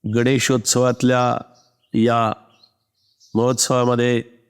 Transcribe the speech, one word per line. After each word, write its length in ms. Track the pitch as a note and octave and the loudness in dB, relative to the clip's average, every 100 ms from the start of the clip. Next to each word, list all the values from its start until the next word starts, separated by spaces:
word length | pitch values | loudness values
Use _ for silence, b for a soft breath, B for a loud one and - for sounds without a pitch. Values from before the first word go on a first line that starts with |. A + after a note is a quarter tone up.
| G#2+ | -2
गणेशोत्सवातल्या 1200 | A2+ A#2+ C3+ - B2+ - A#2+ B2+ B2 B2+ B2+ B2 A#2 - _ _ _ _ | 0 0 0 0 -2 0 0 0 0 0 2 0 -4 -10 _ _ _ _
या 380 | A2+ A2+ A#2 A2 - _ _ _ _ _ _ _ _ _ | -2 0 2 0 -4 _ _ _ _ _ _ _ _ _
महोत्सवामध्ये 880 | G#2+ B2 B2 - B2+ B2 A#2+ A#2+ A#2 - - | -2 0 0 0 0 0 0 0 -2 -4 -20